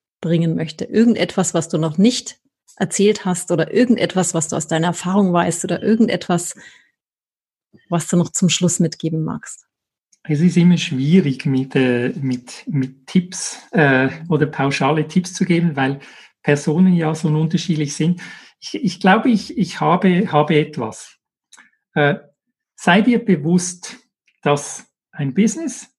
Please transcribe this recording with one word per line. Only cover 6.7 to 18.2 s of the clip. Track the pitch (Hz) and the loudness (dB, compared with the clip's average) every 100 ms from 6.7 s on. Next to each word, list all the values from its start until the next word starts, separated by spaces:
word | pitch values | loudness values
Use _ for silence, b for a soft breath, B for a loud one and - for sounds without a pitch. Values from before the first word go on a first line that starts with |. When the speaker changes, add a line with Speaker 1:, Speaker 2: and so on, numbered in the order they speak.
| B B B _ _ _ _ _ _ _ _ - | B B B _ _ _ _ _ _ _ _ -6
Speaker 1:
was | 170 - | -4 0
du | 175 | 0
noch | 165 | 0
zum | - 180 | 0 0
Schluss | - 180 - | 2 0 0
mitgeben | 165 - 160 160 | -2 -2 -4 -4
magst? | 160 156 - - _ _ _ _ _ _ | -4 -8 -12 -20 _ _ _ _ _ _
Speaker 2:
Es | - 147 | -4 2
ist | 175 165 | 2 6
immer | 175 170 | 6 4
schwierig, | - 131 139 185 143 127 143 | 0 -4 2 4 4 0 -2
mit, | 131 131 | -2 0
äh, | 143 127 120 123 | 0 2 2 0
mit, | - 135 123 - - - | -4 -4 -4 -8 -18 -6
mit | 147 143 - - | -4 -4 -6 -2
Tipps, | 185 180 - - - - | -2 0 -6 -12 -12 -6
äh, | - 147 131 131 - - | 2 4 4 2 -2 -2
oder | 151 147 | 0 0
pauschale | - 139 - 139 156 156 | -2 -2 0 0 0 -2
Tipps | 185 175 | -2 -2
zu | - | -4
geben, | 190 170 170 | -2 0 0
weil | 139 135 139 B B B B | 0 -4 -4 B B B B
Personen | - 147 160 156 185 | -2 0 0 2 4
ja | 175 156 160 | 4 0 -2
so | 160 | 0
unterschiedlich | 151 160 170 - 156 143 - | 0 0 -2 -2 -2 -2 -2
sind. | 160 175 | -2 -2